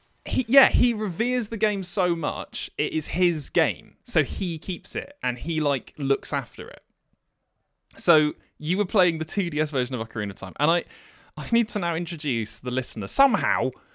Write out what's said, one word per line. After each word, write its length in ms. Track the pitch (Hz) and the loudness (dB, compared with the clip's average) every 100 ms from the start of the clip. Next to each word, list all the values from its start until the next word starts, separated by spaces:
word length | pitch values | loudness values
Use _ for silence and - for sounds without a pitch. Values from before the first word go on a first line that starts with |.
| _ _ | _ _
He, 200 | - - - | -2 -2 4
yeah, 200 | 269 - | 6 6
he 240 | - 247 | 6 4
reveres 580 | 214 214 170 240 254 214 | 2 -2 -2 0 0 -2
the 60 | 226 | 0
game 280 | 214 202 | 0 0
so 320 | 180 208 180 165 | -2 0 0 0
much. 520 | 147 78 - - - - | -2 -4 -8 -10 -8 -4
It 160 | 156 | -2
is 140 | 156 - | -2 -2
his 420 | 180 180 156 - | 2 2 2 -2
game. 460 | 170 135 73 55 - | 0 0 -2 -12 -18
So 220 | - 160 | -2 0
he 340 | 139 - 185 160 | 0 -2 -4 -4
keeps 380 | - 180 - 107 | -6 -8 -8 -8
it 200 | - - | -8 -6
and 160 | 127 123 | -6 -4
he, 220 | 165 156 | -2 0
like, 340 | 147 139 - - | 0 -2 -6 -4
looks 360 | 139 139 - | 0 0 0
after 360 | 143 117 - 82 | -4 -6 -10 -14
it. 140 | - - _ _ _ _ _ _ _ _ _ _ | -14 -20 _ _ _ _ _ _ _ _ _ _
So 380 | - - 160 151 - _ - | -2 4 6 4 -2 _ -8
you 180 | 151 185 | -2 0
were 80 | |
playing 340 | 190 214 180 165 | 2 2 2 2
the 60 | |
two 260 | 156 208 175 | -2 -2 0
D 100 | 147 | 0
S 100 | 151 | -2
version 240 | 143 123 | 0 -2
of 120 | 123 113 | -4 -6
Ocarina 240 | 113 101 | -4 -6
of 60 | 95 | -6
Time. 160 | 95 - | -10 -2
And 120 | 151 | 0
I, 140 | 170 - - - - _ - | 0 -2 -14 -20 -20 _ -12
I 100 | 139 | 0
need 160 | 233 220 | 2 2
to 80 | 202 | 0
now 160 | 170 | -2
introduce 640 | 165 170 160 151 117 107 - | -2 -4 -6 -2 -2 -2 -6
the 140 | 127 | -4
listener 340 | 127 120 - 98 | -4 -4 -6 -2
somehow 640 | - 269 202 123 95 123 - _ | 4 4 4 0 0 -2 -4 _